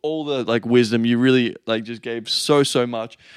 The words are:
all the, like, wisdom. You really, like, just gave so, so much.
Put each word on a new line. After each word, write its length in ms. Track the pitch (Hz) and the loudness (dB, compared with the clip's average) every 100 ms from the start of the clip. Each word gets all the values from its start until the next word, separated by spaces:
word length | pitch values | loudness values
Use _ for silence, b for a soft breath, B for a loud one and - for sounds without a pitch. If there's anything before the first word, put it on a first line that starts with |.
all 220 | 151 156 | -8 -6
the, 180 | 147 135 | -4 -4
like, 240 | 110 117 117 | -2 -2 4
wisdom. 400 | 123 113 117 117 | 4 4 2 0
You 120 | 120 | 2
really, 360 | 131 131 117 - - | 4 4 2 -4 -4
like, 180 | 110 | -4
just 180 | 110 117 | -6 -12
gave 260 | 123 117 110 | -10 -10 -6
so, 360 | - - 147 | -4 2 2
so 240 | 139 131 123 | 2 0 -2
much. 280 | 117 113 - b | -6 -10 -16 b